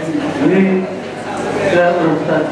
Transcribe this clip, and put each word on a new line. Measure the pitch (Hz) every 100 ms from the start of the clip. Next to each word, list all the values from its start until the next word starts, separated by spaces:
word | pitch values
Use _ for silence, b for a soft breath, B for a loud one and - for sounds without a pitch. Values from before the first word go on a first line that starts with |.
| 165 147 - 127
Büyük | 147 190 190 190 185 - - - - - - 202 196 175
ve | 175
ruhsat | 175 160 151 170 - -